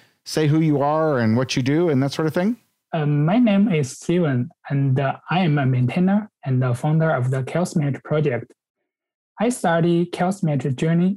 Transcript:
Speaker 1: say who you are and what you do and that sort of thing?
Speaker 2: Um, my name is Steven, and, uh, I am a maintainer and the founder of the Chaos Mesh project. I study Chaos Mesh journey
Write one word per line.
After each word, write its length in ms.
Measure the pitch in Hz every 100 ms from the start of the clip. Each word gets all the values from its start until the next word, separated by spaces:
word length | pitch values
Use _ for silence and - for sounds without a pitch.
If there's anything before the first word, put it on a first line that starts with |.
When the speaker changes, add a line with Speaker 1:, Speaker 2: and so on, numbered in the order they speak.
| _ _
Speaker 1:
say 220 | - - 156
who 140 | 156
you 200 | 160 143
are 380 | 143 156 160 135
and 180 | 113 113
what 200 | 131 -
you 60 |
do 280 | 127 147 175
and 120 | 135
that 100 | 139
sort 140 | - 160
of 60 |
thing? 240 | 175 190 240 _ _ _
Speaker 2:
Um, 300 | 165 147 147
my 140 | 151 226
name 340 | 240 196 214
is 200 | 160 131
Steven, 580 | - - 180 165 127 123 - -
and, 320 | 139 139 131
uh, 160 | 139 - -
I 80 | 160
am 200 | 185 147
a 60 |
maintainer 680 | 131 127 123 - 185 202 214 _
and 160 | 143 127
the 140 | 127
founder 360 | 120 151 160 160
of 200 | 151 127
the 120 | 131
Chaos 320 | 127 160 180
Mesh 200 | 170 143 135
project. 480 | - 156 151 120 - _ _ _ _ _ _ _ _ -
I 80 | 226
study 560 | 247 185 170 170 170
Chaos 380 | 175 - 180 190
Mesh 220 | 165 143 143
journey 420 | 127 160 170 180